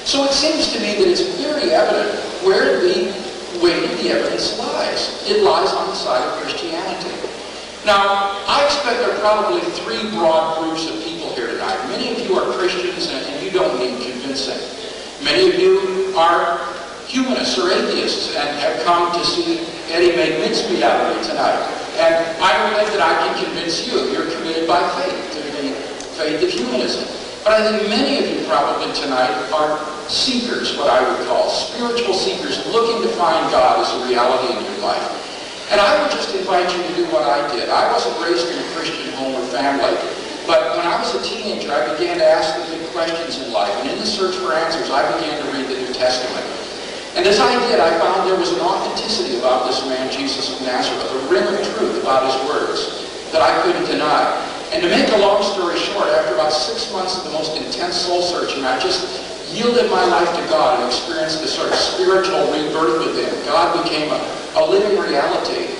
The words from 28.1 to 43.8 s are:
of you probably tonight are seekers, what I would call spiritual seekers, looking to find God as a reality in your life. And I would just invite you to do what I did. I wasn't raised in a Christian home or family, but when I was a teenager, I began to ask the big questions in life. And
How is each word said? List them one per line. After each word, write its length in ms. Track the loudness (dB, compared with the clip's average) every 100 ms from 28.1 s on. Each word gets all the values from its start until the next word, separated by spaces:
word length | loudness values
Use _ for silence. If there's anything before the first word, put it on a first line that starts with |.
| 2
of 80 | 0
you 160 | 0
probably 480 | 0 2 2 0 -2
tonight 400 | -4 -2 0 2 0 -2 0
are 240 | 0 0 -4 -8 -4
seekers, 640 | -2 0 0 0 -2 -2 0
what 160 | 2
I 80 | 4
would 240 | 2 0 0
call 160 | 2 2
spiritual 640 | 0 -4 -4 -2 0 0
seekers, 480 | 0 0 -2 -4 -4 0 0
looking 320 | 2 0 -2
to 40 | 2
find 240 | 2 2 2 4
God 240 | 4 4
as 80 | 0
a 160 | -2
reality 480 | 0 2 2 2 0
in 80 | -2 -4
your 160 | -4
life. 160 | -2 -2 -4 -6 -10 -12 -12 -12 0
And 80 | 4
I 160 | 4 4
would 160 | 2
just 240 | -2 -2 -2
invite 320 | 0 2 2 0
you 80 |
to 100 | -2 0
do 60 | 2
what 160 | 2
I 160 | 2 2 0 -2
did. 160 | 0
I 160 | 2 4 2
wasn't 240 | 0 -2
raised 320 | 0 0 0
in 80 | -2
a 80 | -4 -4
Christian 400 | -4 -6 -8 -6
home 160 | -4
or 160 | -4 -4
family, 480 | -2 0 2 0 0 -2 -6 -8 -8
but 320 | 2 2 4 0
when 160 | 0
I 80 | 0
was 160 | 0 -2
a 80 |
teenager, 480 | -4 -6 -4 -4 -2
I 160 | -2 0 0
began 240 | -2 2
to 80 | 4
ask 240 | 6 4 -2
the 80 | -4
big 160 | -6 -6
questions 480 | -2 -2 -2 -4 -6
in 160 | -4 -2
life. 160 | 0
And 160 | -2